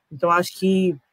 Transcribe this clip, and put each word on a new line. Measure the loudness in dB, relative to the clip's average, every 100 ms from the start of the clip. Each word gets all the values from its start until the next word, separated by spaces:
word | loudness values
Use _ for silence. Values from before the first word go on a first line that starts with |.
| -16
Então, | -4 2
acho | 2 0 -2
que | 0 2 0 -2 _